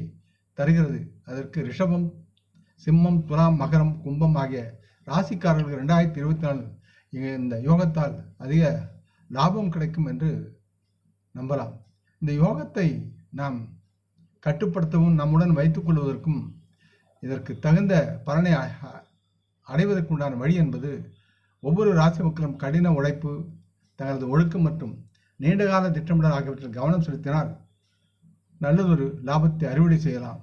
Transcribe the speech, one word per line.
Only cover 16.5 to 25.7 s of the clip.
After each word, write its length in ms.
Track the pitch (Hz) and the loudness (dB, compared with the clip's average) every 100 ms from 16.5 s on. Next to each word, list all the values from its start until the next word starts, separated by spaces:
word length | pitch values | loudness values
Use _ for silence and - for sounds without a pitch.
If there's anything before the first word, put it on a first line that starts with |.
| - _ _ _ _ _ _ | -14 _ _ _ _ _ _
இதற்கு 300 | 127 135 - 110 | -10 -8 -10 -4
தகுந்த 360 | 156 170 202 165 127 - | 2 4 4 2 0 -4
பலனை 280 | - 156 180 | -4 0 2
அ-, 200 | 147 - - | 2 0 -10
அ-, 200 | - - - _ _ _ _ _ - | -16 -20 -20 _ _ _ _ _ -6
அடைவதற்குண்டான 680 | 143 202 190 165 151 143 120 | 0 2 2 0 -2 -4 -2
வழி 180 | 139 | 0
என்பது 360 | 180 143 117 143 135 - - _ _ _ _ | 2 2 -2 -8 -10 -12 -20 _ _ _ _
ஒவ்வொரு 280 | 135 180 208 | -2 2 4
ராசி 260 | 170 160 - | 6 4 2
மக்களும் 340 | 165 160 147 - | -2 -2 -6 -4
கடின 360 | 139 170 175 | -2 2 4
உழைப்பு, 400 | 147 143 - 147 147 - - _ _ _ - | 2 2 -2 -6 -8 -12 -16 _ _ _ -10
தங்களது 260 | 135 135 127 | -6 -6 0
ஒழுக்கம் 380 | 147 170 180 160 | 2 2 2 0
மற்றும் 260 | 156 120 - - _ _ - | -2 -10 -14 -20 _ _ -4
நீண்டகால 500 | 143 196 202 | 0 2 2